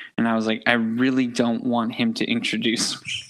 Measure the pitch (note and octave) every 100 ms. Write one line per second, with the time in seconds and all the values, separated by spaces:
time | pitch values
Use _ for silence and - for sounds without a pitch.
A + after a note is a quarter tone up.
0 | - - A#2 A2+ A2 A2 - A#2+ A2+ A#2
1 | C3 C3 B2 A#2 A#2 A2+ B2+ A#2+ A2+ -
2 | A2+ A2+ - A#2 - A2 A2+ G#2+ - -
3 | - -